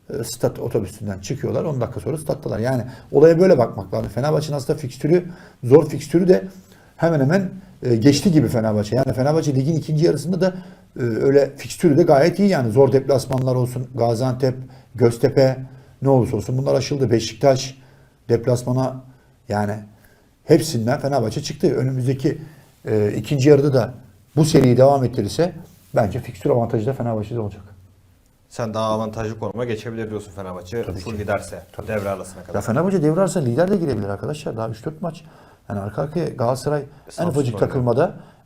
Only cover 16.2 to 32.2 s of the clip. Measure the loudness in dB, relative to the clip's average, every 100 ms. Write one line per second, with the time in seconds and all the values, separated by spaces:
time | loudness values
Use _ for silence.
16.2 | 2 -2 -4 -4 0 0 0 -2 0 0
17.2 | 0 2 2 4 -2 -12 -20 _ _ _
18.2 | -2 0 0 -2 0 -2 -2 -6 -16 -20
19.2 | _ _ -6 -4 -4 -6 -12 _ _ _
20.2 | _ _ 2 2 4 -2 -2 -2 -2 -2
21.2 | -2 -4 -8 -2 -2 0 -2 -2 -2 -2
22.2 | -2 -4 -10 -20 _ _ -4 0 0 -2
23.2 | -4 2 6 6 6 2 -2 -6 -20 _
24.2 | _ 0 4 6 6 6 6 6 0 -2
25.2 | -4 -2 -4 -4 -18 -20 _ -2 0 -2
26.2 | -10 -6 -2 0 0 -2 -4 -4 -4 -4
27.2 | -6 -6 -8 -10 -20 -20 -20 _ _ _
28.2 | _ _ _ -8 -6 -2 -2 -2 -4 -6
29.2 | -8 -6 -8 -6 -6 -6 -8 -10 -8 -8
30.2 | -10 -14 -12 -12 -10 -8 -6 -8 -10 -6
31.2 | -2 -2 -2 -12 -14 -14 -6 -4 -2 -6